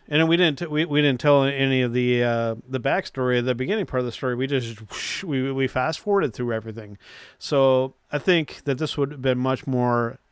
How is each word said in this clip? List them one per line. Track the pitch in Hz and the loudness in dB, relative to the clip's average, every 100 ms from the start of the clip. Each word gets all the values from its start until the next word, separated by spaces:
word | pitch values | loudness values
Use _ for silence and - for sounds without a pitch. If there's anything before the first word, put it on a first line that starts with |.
| - | -2
and | 151 | 0
then | 160 | 2
we | 170 | 4
didn't, | 170 139 165 | 2 0 -4
we, | 151 160 | -2 0
we | 147 | 2
didn't | 147 127 | 2 2
tell | 151 143 | 4 4
any | 135 139 135 131 | 4 2 2 2
of | 123 | 2
the, | 123 123 123 | 2 2 2
uh, | 120 117 117 113 127 | 2 0 -2 -4 -6
the | 131 | -4
backstory | 127 180 - - 127 123 | -2 -2 -4 -4 0 0
of | 123 | 0
the | |
beginning | 123 131 214 175 | -2 -2 -2 -2
part | 131 | -4
of | 123 | -4
the | |
story. | - 131 | -4 -4
We | 120 135 | -2 -2
just, | 139 113 107 | -2 -4 -10
whoosh, | 110 - - - | -14 -10 -8 -8
we, | 185 135 135 | -4 -2 0
we | 135 131 | 0 0
fast | 131 131 160 | 0 -2 -4
forwarded | 208 202 151 | 0 0 0
through | - 120 | -2 -4
everything. | 113 110 107 104 104 - - - - | -4 -6 -12 -14 -16 -20 -20 -20 -14
So | - 143 135 131 131 - _ | -2 4 4 4 0 -6 _
I | 147 | -4
think | - 175 151 - | 2 2 0 -6
that | - 131 | -4 -2
this | 151 - | -2 -2
would | 139 | -2
have | 143 | -2
been | 131 127 | 0 2
much | 131 131 - | 0 -2 -2
more | 127 123 120 117 - _ | 0 2 2 0 -6 _